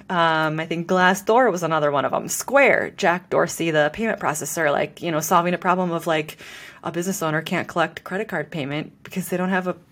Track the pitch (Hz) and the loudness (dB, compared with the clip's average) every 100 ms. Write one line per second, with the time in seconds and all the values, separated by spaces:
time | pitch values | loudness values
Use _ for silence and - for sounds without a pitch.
0 | - 180 165 160 156 156 165 170 170 185 | -4 2 4 4 0 -2 -4 -4 0 4
1 | 180 196 - 226 247 175 165 160 147 143 | 4 4 2 4 4 2 0 2 2 2
2 | 131 - - - - 269 254 - - - | 0 -2 -4 -6 0 4 6 4 0 0
3 | 185 175 - 147 170 - 170 151 147 151 | 0 0 0 0 0 0 0 2 2 0
4 | 226 - 143 151 139 - 151 143 151 - | -4 -2 -2 -4 -4 -2 0 2 0 -4
5 | 170 156 151 180 175 175 185 180 180 165 | -4 -2 2 2 4 0 0 0 0 -2
6 | 165 156 156 - - - - - - 165 | 0 -2 -2 -10 -18 -18 -20 -14 -8 -6
7 | 175 190 160 156 160 175 - 175 165 - | -4 -2 -2 -2 -2 -4 -4 -2 -2 -4
8 | - 185 220 175 147 165 139 147 - - | -10 -8 -6 -6 -6 -6 -6 -6 -8 -14
9 | - 190 180 180 185 185 180 175 - | -12 -10 -6 -4 0 0 -2 -6 -12